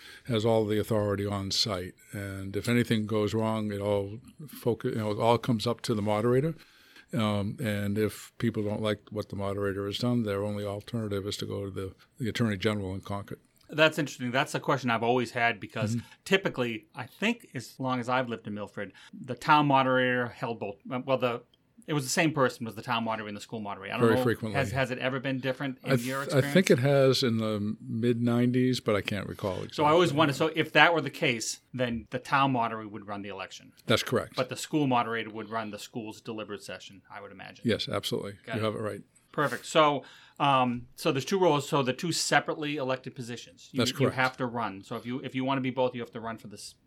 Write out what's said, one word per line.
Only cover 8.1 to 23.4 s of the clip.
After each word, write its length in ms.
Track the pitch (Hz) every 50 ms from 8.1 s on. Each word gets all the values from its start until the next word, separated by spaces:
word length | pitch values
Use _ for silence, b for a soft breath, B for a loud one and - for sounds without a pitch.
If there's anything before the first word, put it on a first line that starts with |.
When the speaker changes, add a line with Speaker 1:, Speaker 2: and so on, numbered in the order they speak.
| - - - - _ _
Speaker 1:
people 240 | - 117 107 110 104
don't 200 | 101 104 107 110
like 180 | 107 107 101 - -
what 180 | - 104 101 -
the 60 | -
moderator 480 | 95 98 98 98 101 101 98 95 98 101
has 120 | 101 98 -
done, 240 | - 123 123 120 113
their 180 | 104 98 98 101
only 220 | 104 104 101 104
alternative 600 | 101 98 104 - - - 117 110 104 101 98 95
is 100 | 104 101 -
to 80 | 104
go 180 | 104 104 101 101
to 40 | 98
the, 240 | 95 98 98 98 - b b b b _
the 100 | 127 107
Attorney 260 | 98 - 123 113 104
General 380 | 95 92 110 104 107 98 92 95
in 60 | 98
Concord. 400 | - - 101 101 98 - - - _ _ _ _ _ _
Speaker 2:
That's 280 | - 147 156 156 156 -
interesting. 320 | 151 131 - - 127 123
That's 240 | 117 135 147 - -
a 60 | 143
question 280 | - - 147 131 120 123
I've 140 | 113 110 113
always 300 | 117 123 127 120 113 -
had 280 | 123 117 117 113 98
because 360 | 110 - - 120 107 104 113
Speaker 1:
Mm-hmm. 100 | 120 - B B B _
Speaker 2:
typically, 600 | - 196 190 196 180 131 - 123 120 113 107 - _ _
I 100 | - 120
think 440 | 120 - - - 214 233 233 - - -
as 200 | 139 - - - -
long 220 | 135 131 127 127
as 80 | 117 117
I've 200 | 127 127 131 120
lived 180 | 113 113 -
in 80 | 110 104
Milford, 380 | 104 101 95 - - 104 95 - B B B B
the 220 | - - 123 123
town 320 | - - - 156 151 147
moderator 640 | 147 139 135 131 131 131 127 127 127 123 123 123 117
held 300 | - - - 120 117 104
both. 180 | 113 101 101 - _
Well, 320 | 226 135 131 127 135 131 123
the, 240 | 127 123 117 123 - _ _ _ _ _ _ - -
it 60 | - 160
was 120 | 147 135
the 40 | 127
same 220 | - 190 170 156 -
person 320 | 151 131 123 - - 117
was 100 | 113 101
the 40 | 104 113
town 220 | - 123 117 117
moderator 240 | 113 110 107 107 104
and 80 | 104
the 60 | 104